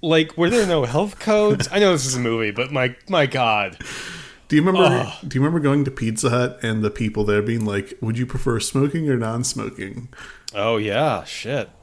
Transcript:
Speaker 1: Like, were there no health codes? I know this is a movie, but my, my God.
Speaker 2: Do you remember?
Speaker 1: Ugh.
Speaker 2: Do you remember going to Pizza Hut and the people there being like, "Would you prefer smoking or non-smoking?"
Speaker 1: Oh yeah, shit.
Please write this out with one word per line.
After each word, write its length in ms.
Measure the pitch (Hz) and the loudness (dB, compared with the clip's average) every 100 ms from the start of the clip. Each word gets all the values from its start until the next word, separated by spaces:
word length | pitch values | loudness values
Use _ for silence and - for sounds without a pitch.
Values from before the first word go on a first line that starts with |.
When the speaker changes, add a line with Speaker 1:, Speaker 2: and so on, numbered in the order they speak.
Speaker 1:
Like, 340 | 170 160 160 - | 4 2 2 0
were 140 | 175 | 2
there 160 | 240 202 | 4 2
no 180 | 165 123 | 2 2
health 320 | 135 208 - | 0 -2 -4
codes? 500 | - 214 208 208 - | 0 4 4 2 0
I 80 | 196 | 2
know 140 | 202 | 4
this 120 | 170 131 | 4 0
is 80 | 127 | -2
a 40 | |
movie, 320 | 120 113 110 | 0 0 -2
but 200 | 101 131 | -2 -2
my, 240 | 143 127 123 - | 0 0 -2 -2
my 160 | 185 139 | 2 2
God. 540 | 131 120 107 98 87 - - - - - - _ | 2 2 2 -2 -8 -14 -12 -12 -14 -16 -20 _
Speaker 2:
Do 60 | 151 | 2
you 60 | |
remember? 240 | 170 185 165 | 4 4 4
Speaker 1:
Ugh. 260 | 123 - - - | 4 -2 -8 -6
Speaker 2:
Do 60 | |
you 80 | 131 | 0
remember 180 | 143 165 | 2 2
going 240 | 147 143 135 | 2 2 0
to 40 | |
Pizza 400 | 135 110 110 139 | -2 -4 0 0
Hut 300 | 120 123 131 | 2 0 -2
and 220 | 117 110 | -2 0
the 80 | 107 | -2
people 320 | - 110 107 | -2 -4 0
there 180 | 104 104 | 2 2
being 240 | 104 117 107 | 2 -2 0
like, 320 | 101 98 - | -2 -6 -8
"Would 180 | 110 113 | -4 -2
you 80 | 127 | -2
prefer 320 | 127 - 117 | -2 0 0
smoking 500 | - 139 143 165 156 | 0 0 0 0 0
or 80 | 127 | 0
non-smoking?" 920 | 113 113 123 123 110 - 98 123 120 - - - - | 0 -2 -4 -4 -8 -8 -12 -12 -16 -18 -20 -18 -12
Speaker 1:
Oh 240 | 104 107 113 | -4 0 0
yeah, 460 | 107 104 151 107 | 0 0 0 0
shit. 440 | 71 - 107 139 104 - | -6 -12 -6 -6 -6 -12